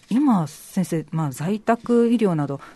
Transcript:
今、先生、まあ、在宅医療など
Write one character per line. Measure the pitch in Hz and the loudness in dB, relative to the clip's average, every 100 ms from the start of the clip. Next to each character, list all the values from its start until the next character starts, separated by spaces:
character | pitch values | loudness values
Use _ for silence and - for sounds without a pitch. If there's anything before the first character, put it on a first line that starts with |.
| - | -4
今、 | 226 294 202 151 | 0 2 2 0
先 | - - - | -8 -8 -4
生、 | 175 165 151 | -2 -4 -4
ま | 160 151 | -4 -4
あ、 | |
在 | 127 156 214 | -4 -6 -4
宅 | - 143 - 240 233 | -2 -2 0 2 2
医 | 233 | 2
療 | 208 | 2
な | 160 143 | 0 -2
ど | 139 - | -6 -12